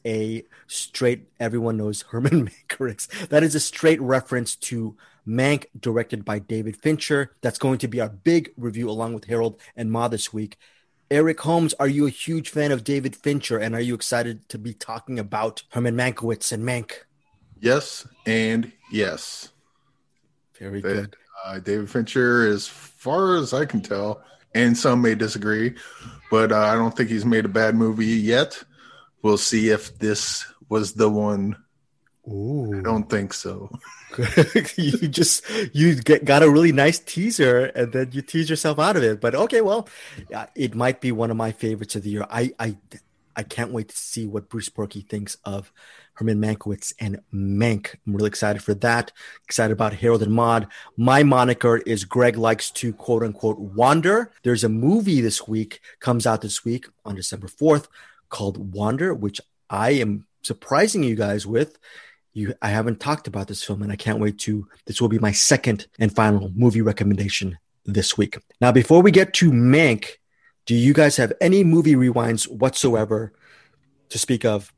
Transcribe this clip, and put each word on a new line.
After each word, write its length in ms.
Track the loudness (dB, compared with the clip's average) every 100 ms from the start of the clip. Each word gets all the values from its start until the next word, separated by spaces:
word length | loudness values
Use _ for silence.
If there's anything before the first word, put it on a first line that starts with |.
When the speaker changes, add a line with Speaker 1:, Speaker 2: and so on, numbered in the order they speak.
| -6
Speaker 1:
a 400 | -4 -4 -6 -12 -20 -16
straight, 600 | -12 -10 -2 0 0 -6 -8
everyone 340 | -4 -2 -2 -4
knows 280 | -4 -8
Herman 460 | -8 -4 0 2 0 -6
<laughs> 100 | -14
Mankiewicz. 580 | -8 -8 -8 -12 -12 0
That 160 | 2
is 100 | 2
a 60 | 0
straight 400 | -6 -2 2 2
reference 560 | 2 -2 -2 -6 -6 -8
to 400 | -10 -8 -8 -12 _ _ -6
Mank, 380 | 0 0 0 -4 -10
directed 460 | -4 -4 -4 -6
by 160 | -6 -8
David 380 | -6 -8 -8 -4
Fincher. 580 | -2 -2 0 -2 -2 _
That's 180 | -6 -2
going 200 | -2 -2
to 100 | -4
be 100 | -4
our 80 | -6
big 440 | -4 0 0 0 -8
review 340 | -10 -6 -6
along 240 | -6 -6
with 120 | -8 -6
Harold 340 | -2 -2 -6 -16 -10
and 160 | -6
Ma 160 | -2 -2
this 240 | -4 -8
week. 260 | -8 -10 -12 _ _ _ _ -2
Eric 300 | 0 2 0
Holmes, 320 | 0 0 0 0
are 60 | -2
you 200 | 0 -2
a 20 |
huge 380 | -2 -6 -6 -6
fan 220 | -4 -2
of 140 | -2 -2
David 280 | -4 -4
Fincher, 440 | -6 -4 -4 -4 -4
and 180 | -4 -4
are 60 |
you 120 | -4
excited 540 | -6 -4 -4 -4 -8 -14
to 80 | -14
be 160 | -14
talking 460 | -14 -14 -14 -10 -10
about 440 | -8 -4 -6 -6 -10
Herman 240 | -4 -2 0
Mankiewicz 560 | -2 -2 -4 -4 -6
and 100 | -6
Mank? 300 | -6 -6 -8 -16 _ _ _ _ _ _
Speaker 2:
Yes, 480 | 0 0 0 -12 -18 _ -4
and 460 | -2 0 -2 -4 -10 _
yes. 600 | -2 -2 -4 -12 -16 -18 _ _ _ _ _ _ _ _ _ _ _
Speaker 1:
Very 240 | -12 -8
Speaker 2:
That, 120 | -4
Speaker 1:
good. 220 | -4 -6 -12 _ -18 -14
Speaker 2:
uh, 140 | -10
David 300 | -4 -4 -2
Fincher, 580 | -4 -2 0 2 4 4
as 200 | 2 -4
far 680 | -16 -20 _ -4 0 2 0
as 180 | 0
I 120 | -2 -2
can 160 | -4
tell, 420 | -4 -4 -4 -6 -12 _ _
and 240 | 0 2 4
some 240 | 2 2
may 140 | 2 0
disagree, 600 | -2 -4 -4 -2 -2 -6 -16 -20 -20 -20 -2
but, 200 | 2 4
uh, 80 | 4
I 160 | 2 2
don't 200 | 0 0
think 140 | -2
he's 160 | -2 0
made 200 | 2 2
a 40 |
bad 260 | 0 2 2
movie 300 | 2 0 0
yet. 560 | 0 2 2 0 -4 -20 _ -20 -20 _ _
We'll 160 | 0 2
see 320 | 2 0 2
if 280 | 0 -2 -6
this 460 | -4 -2 -4 -8 -10 -18 -4
was 240 | -2 -2
the 160 | 0 2
one. 460 | 2 -2 -2 -4 -6 _ _ _ _ _ _ -14
Speaker 1:
Ooh. 460 | -10 -6 -6 -6 -6
Speaker 2:
I 40 |
don't 280 | -2 -2 -2
think 240 | -4 -4
so. 360 | -8 -12 -12 -14 -18
<laughs> 40 | -20 -20 -14 -6 0 2 2 2 -2 -4
Speaker 1:
You 320 | -2 -2 -2
just, 340 | 0 0 0 -4 -6 -4
you 220 | 2 4 4
get, 220 | 4 4
got 180 | 6 6
a 80 | 8
really 220 | 8 6
nice 280 | 6 4 2
teaser, 640 | -2 -4 -2 2 4 4 2
and 260 | -2 -2
then 180 | -2 -4
you 80 | -6
tease 280 | -6 -4 -2
yourself 300 | -2 -2 0
out 160 | 2 2
of 80 |
it. 160 | 2 0
But 160 | -2 0
okay, 240 | 0 2
well, 280 | 2 0 -4 -14 -20 -20 -14
uh, 120 | -14 -12 -6
it 180 | -4
might 280 | -2 -2 -2
be 100 | -4
one 200 | -2 -2
of 40 | -2
my 140 | -4
favorites 440 | -4 -6 -6 -8 -8
of 60 |
the 80 | -6
year. 140 | -6 -6
I, 240 | -4 -4 -4
I, 200 | -8 -8 _ -20 _ _ _ -12
I 80 |
can't 300 | -10 -8 -6
wait 160 | -6 -8
to 80 | -10
see 280 | -12 -10 -8
what 220 | -8 -10
Bruce 220 | -10 -10
Perky 320 | -8 -10 -10
thinks 340 | -10 -10 -10 -12
of 300 | -10 -10 -12 _ -20 -20 _
Herman 260 | -6 -2 0
Mankiewicz 540 | -2 -4 -6 -8 -10 -8
and 220 | -8 -8 _
Mank. 600 | -6 -4 0 0 -2 -6 -12 -6
I'm 80 | -2
really 140 | -2
excited 340 | -2 -2 -2
for 100 | -4 -2
that. 360 | 0 0 -2 -10 -20 -20
Excited 300 | -8 -2 0
about 200 | 0 -2 0
Harold 280 | 2 2
and 80 | 2
Maude. 360 | 2 4 2 0 -10 -14 -2
My 280 | 4 6
moniker 540 | 6 6 4 2 2 2
is 260 | 0 -4 -2
Greg 320 | 2 4 4
Likes 340 | 2 0 -2
to, 220 | -6 -8
quote 280 | -6 -2 -2
unquote, 380 | -2 -2 -4 -4
Wander. 720 | -6 2 4 4 4 0 -2 _
There's 200 | -2 0
a 60 | 0
movie 500 | 0 2 2 2 2
this 260 | 2 -2 -4
week, 360 | -6 -6 -10 -20 -8
comes 260 | -2 0 2
out 160 | 0
this 220 | -2 -8
week 240 | -6 -6 -8 _
on 120 | -14 -10
December 320 | -10 -10 -14
fourth, 400 | -2 2 2 0 -16 -20 _ _
called 440 | -8 -6 -6 -8
Wander, 400 | -4 -2 0 -2
which 280 | -2 -6 -8 -16 _ -8
I 200 | -2 2
am 340 | 2 0 -4 -8 _
surprising 640 | -10 -10 -2 2 2 2
you 120 | 0 0
guys 300 | -2 -2 -2
with. 320 | -2 -2 _ -20 -20 -20 _ _ -8
You, 160 | -8 -4
I 60 | -2
haven't 320 | -2 -2 -4
talked 280 | -4 -4 -6
about 180 | -8 -8
this 160 | -10
film, 180 | -8 -6
and 120 | -6
I 20 | -6
can't 240 | -4 0
wait 180 | 0 -2
to, 280 | -4 -6 -6 _ -10
this 120 | -2
will 80 | 0
be 120 | 2
my 120 | 2
second 560 | 2 4 2 2 -2 -4 -2
and 160 | 0
final 380 | 4 4 4 0
movie 280 | 2 4 4
recommendation 760 | 2 0 0 0 0 -4 -6 -8 _ _ -4
this 320 | -2 0 0
week. 200 | -2 -4 -18 0
Now, 140 | 6
before 280 | 6 8 8
we 100 | 8
get 220 | 8 4 4
to 160 | 4
Mank, 640 | 6 6 6 6 2 -4 -18 _ _ _ _ -2
do 100 | 2
you 160 | 4
guys 220 | 6 6 4
have 160 | 0 2
any 240 | 4 6
movie 320 | 6 4 6 6
rewinds 500 | 4 2 0 -2 -4
whatsoever 800 | -2 -2 0 0 2 0 -2 -4 -12 _ _ _ _ _ _ -10
to 100 | -6
speak 240 | -2 0
of 300 | 0 -2 -4